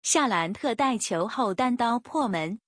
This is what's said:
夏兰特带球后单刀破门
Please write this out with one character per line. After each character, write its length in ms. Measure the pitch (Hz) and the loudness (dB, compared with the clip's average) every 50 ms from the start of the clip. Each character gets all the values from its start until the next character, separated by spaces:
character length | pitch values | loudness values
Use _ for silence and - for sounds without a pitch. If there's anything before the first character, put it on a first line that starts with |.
| _ | _
夏 240 | - - 339 294 | 2 2 2 2
兰 260 | 247 208 175 165 165 202 | 4 2 2 0 0 -4
特 220 | - - 285 226 | -4 -2 -4 0
带 240 | - 285 269 254 214 | 2 2 0 2 0
球 300 | - - 190 165 175 220 | -2 -2 -2 -2 -2 -2
后 260 | - - 254 208 190 | 0 -2 0 0 0
单 220 | - 254 254 240 | 0 0 0 2
刀 220 | 247 240 233 233 247 | 2 2 0 0 -2
破 280 | - - - 320 285 | -4 -4 -2 -2 0
门 320 | 233 185 165 156 160 196 226 _ | 0 0 -2 -2 -2 -4 -8 _